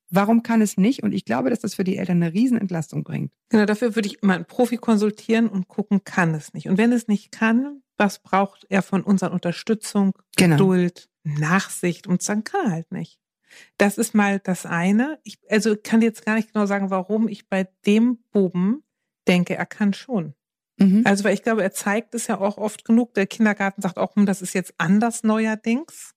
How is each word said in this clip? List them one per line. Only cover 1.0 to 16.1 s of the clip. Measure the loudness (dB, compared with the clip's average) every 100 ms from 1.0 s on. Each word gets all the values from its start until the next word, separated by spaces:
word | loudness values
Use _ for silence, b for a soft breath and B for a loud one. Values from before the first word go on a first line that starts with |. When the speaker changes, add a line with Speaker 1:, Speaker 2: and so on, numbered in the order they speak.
Speaker 1:
Und | -2
ich | -4
glaube, | -4 -2 -2
dass | -4
das | -6
für | -4
die | -4 -2
Eltern | -2 0
eine | 0
Riesenentlastung | 0 0 0 -2 -6 -6 -8
bringt. | -8 -8 -8 _ 0
Speaker 2:
Genau, | 2 2
dafür | 0 -2 -2
würde | -6
ich | -2
immer | 0
einen | 0 -4
Profi | -2 -2 -2
konsultieren | 0 2 2 -2 -2 0 0
und | -2 -6
gucken, | -8 -2 -2
kann | 0 0 0
es | 0 -8
nicht. | -12 -2
Und | 2
wenn | 4
es | 2 0
nicht | -4 -4
kann, | -2 2 2 0 -10 _ 0
was | 0 0
braucht | -2 0 0 _ -4
er | -2
von | 0 -2
uns | 2 2
an | 2
Unterstützung, | -2 -4 -6 -4 -4 -2 0 0 -2 _ 2
Speaker 1:
Genau. | 4 6
Speaker 2:
Geduld, | 4 4 0 -4 -20 _
Nachsicht | -8 -4 0 0 -2 -4 -4 -4 -4
und | -4
sagen, | -2 -4
kann | -4 -4 -2
er |
halt | -4 -6
nicht. | -12 -12 _ _ _ B B B 0
Das | 0 0
ist | -2
mal | 0 0 -2
das | -4 -6 -4
eine. | -2 2 2 0 -6
Ich, | -16 -20 -2
also | 0 2 -2
kann | 0 2
jetzt | 2